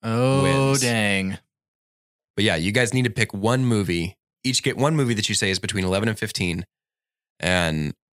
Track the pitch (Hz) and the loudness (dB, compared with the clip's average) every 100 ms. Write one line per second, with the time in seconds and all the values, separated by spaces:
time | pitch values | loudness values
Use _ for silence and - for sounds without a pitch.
0 | 113 113 127 135 135 135 135 139 123 113 | -4 0 2 2 2 2 2 2 0 0
1 | 104 98 95 95 - _ _ _ _ _ | 2 0 -2 -6 -12 _ _ _ _ _
2 | _ _ _ - 107 82 87 113 120 127 | _ _ _ -2 0 2 0 0 0 0
3 | 123 113 110 101 107 127 127 110 90 85 | 0 0 -2 0 0 2 2 2 2 0
4 | 82 - _ _ 131 123 139 113 139 160 | -2 -6 _ _ -4 -2 -2 0 0 2
5 | 127 107 - 104 101 92 92 98 92 95 | 0 0 0 0 0 -2 -2 -2 0 0
6 | 110 107 107 - 90 85 - _ _ _ | 0 -2 -6 -4 -2 -4 -6 _ _ _
7 | _ _ _ _ 87 90 85 78 76 - | _ _ _ _ -2 0 0 -2 -4 -8
8 | _ | _